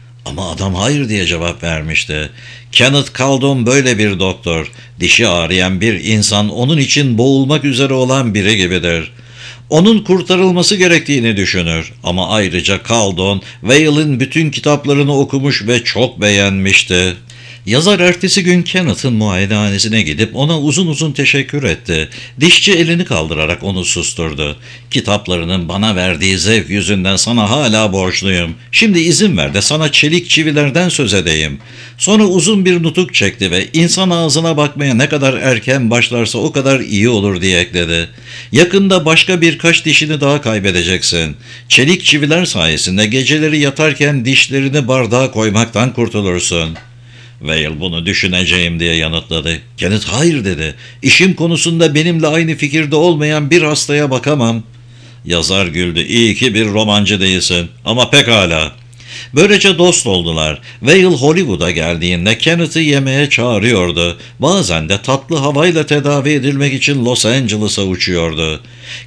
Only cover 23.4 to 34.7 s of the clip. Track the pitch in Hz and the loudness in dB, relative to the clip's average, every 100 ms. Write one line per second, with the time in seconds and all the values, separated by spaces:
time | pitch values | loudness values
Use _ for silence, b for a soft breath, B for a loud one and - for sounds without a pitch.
23.4 | 78 85 98 92 85 87 78 - 80 71 | -2 -2 -4 -4 -4 -4 -4 -4 -6 -4
24.4 | 73 73 B B B 127 98 104 - 87 | -6 -8 B B B -4 -2 -2 -2 -4
25.4 | 85 92 82 95 107 92 92 82 95 95 | -2 -2 -2 -2 0 0 0 0 0 0
26.4 | 92 113 80 101 87 101 95 92 113 120 | 2 0 0 -2 0 0 0 0 0 0
27.4 | 101 139 127 110 107 95 92 - 95 90 | 2 0 2 2 2 0 -2 -2 -2 -2
28.4 | 85 80 B - 226 175 165 143 208 104 | -2 -8 B 0 2 2 2 2 2 2
29.4 | 71 98 - 151 156 - 147 175 170 156 | 0 -2 -2 0 0 0 2 0 0 0
30.4 | 156 147 143 160 180 - 113 98 82 78 | 0 0 0 0 0 0 0 0 0 0
31.4 | 76 71 B B B B - 214 202 180 | -2 -6 B B B B 2 4 4 2
32.4 | 165 208 185 175 160 175 156 - 101 - | 2 2 2 2 0 -2 -2 0 -2 -2
33.4 | 95 90 95 160 170 180 190 170 160 160 | -2 -2 -2 0 2 2 0 0 0 0
34.4 | 165 147 143 | 0 0 0